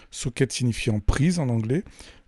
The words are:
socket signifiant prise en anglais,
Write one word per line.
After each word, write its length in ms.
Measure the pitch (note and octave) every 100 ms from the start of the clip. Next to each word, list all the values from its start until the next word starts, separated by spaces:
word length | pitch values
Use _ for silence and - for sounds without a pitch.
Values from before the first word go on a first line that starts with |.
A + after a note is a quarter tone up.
| -
socket 420 | - C3 - C3+
signifiant 480 | - B2 - B2 G#2+
prise 380 | - - D#3+ F3
en 100 | C3
anglais, 360 | A#2 A2 D3+ - - - -